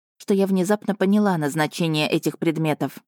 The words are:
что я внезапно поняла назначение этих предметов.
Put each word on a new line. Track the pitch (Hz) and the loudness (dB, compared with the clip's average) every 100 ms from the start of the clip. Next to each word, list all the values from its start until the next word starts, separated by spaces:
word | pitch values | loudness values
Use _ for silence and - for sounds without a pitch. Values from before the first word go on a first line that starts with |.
| _ - | _ -10
что | - | -2
я | 196 190 | 0 2
внезапно | 190 180 208 - | 2 0 0 -2
поняла | 190 190 208 208 170 | 0 2 4 2 0
назначение | 143 156 151 - 165 156 151 | -2 -2 -2 -2 -2 0 0
этих | 160 151 - | 0 -2 -2
предметов. | 165 156 156 143 139 - | -2 0 -2 -2 -4 -8